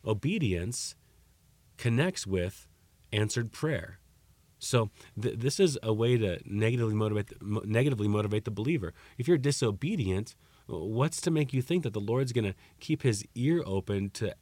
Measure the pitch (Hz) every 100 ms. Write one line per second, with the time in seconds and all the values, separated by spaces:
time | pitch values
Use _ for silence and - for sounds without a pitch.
0 | - 107 135 214 131 87 90 120 - -
1 | _ _ _ _ _ _ _ - 120 117
2 | 175 180 98 95 90 - - _ _ _
3 | - 107 107 - 113 - 156 127 82 -
4 | _ _ _ _ _ _ - 123 110 -
5 | - - 113 - 123 - 185 135 113 110
6 | 117 123 104 87 - 104 110 123 113 107
7 | 107 104 101 - 98 104 104 110 139 123
8 | 104 104 104 107 107 101 117 165 85 -
9 | - - 127 170 131 139 120 98 151 208
10 | 98 92 110 - _ _ - 87 87 110
11 | 151 - - 160 143 135 123 180 139 107
12 | 101 123 135 120 104 92 - _ - 151
13 | 131 104 107 - 131 170 117 98 95 101
14 | 98 - 104 -